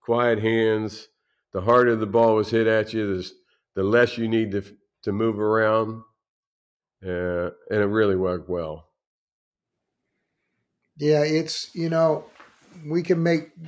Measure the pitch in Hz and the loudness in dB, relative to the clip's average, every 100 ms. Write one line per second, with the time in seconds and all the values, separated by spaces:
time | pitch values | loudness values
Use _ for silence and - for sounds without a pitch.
0 | - 117 120 110 110 113 110 107 107 - | -2 0 0 0 0 2 2 0 -4 -10
1 | - _ _ _ _ 95 101 123 123 113 | -20 _ _ _ _ -4 2 4 4 2
2 | 107 113 117 107 104 113 110 110 107 110 | 0 4 4 4 2 0 2 2 0 -4
3 | 104 92 90 - _ _ _ 98 98 117 | -4 -4 -8 -16 _ _ _ -4 2 2
4 | 123 - 113 113 107 98 101 - _ _ | 2 0 -2 0 -2 -6 -8 -16 _ _
5 | 110 101 113 104 107 110 110 110 110 113 | -6 -2 -2 0 0 2 2 0 -2 -8
6 | - _ _ _ _ _ _ _ _ _ | -16 _ _ _ _ _ _ _ _ _
7 | 92 87 90 87 87 - - 107 101 110 | -8 -4 -4 -4 -6 -8 -4 -2 0 2
8 | 104 92 92 90 78 87 80 78 - _ | 2 0 -2 -4 -6 -8 -8 -12 -18 _
9 | _ _ _ _ _ _ _ _ _ _ | _ _ _ _ _ _ _ _ _ _
10 | _ _ _ _ _ _ _ _ _ - | _ _ _ _ _ _ _ _ _ -4
11 | 147 151 151 156 160 - - - 165 165 | 2 2 2 0 -2 -8 -10 -6 -2 2
12 | 160 151 - - - _ _ 175 151 170 | 2 2 -6 -20 -20 _ _ -16 -6 -2
13 | 175 170 170 165 156 - | 0 0 2 0 -4 -16